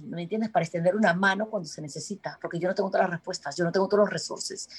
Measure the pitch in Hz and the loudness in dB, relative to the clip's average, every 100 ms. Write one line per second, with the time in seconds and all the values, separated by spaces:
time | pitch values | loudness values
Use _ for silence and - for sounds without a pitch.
0 | 147 165 175 220 220 180 165 170 175 208 | -10 -8 -4 -2 0 2 0 2 2 4
1 | 208 175 196 196 220 214 160 - 151 156 | 4 4 4 2 -2 -4 -8 -10 -10 -10
2 | - 196 151 - 170 170 175 196 196 196 | -8 -8 -10 -8 -6 -2 -2 0 0 2
3 | 190 170 - 175 - 143 170 190 190 202 | 2 0 -6 -8 -8 -2 0 2 4 6
4 | 202 - - - - - - | 4 2 -6 -8 -8 -10 -12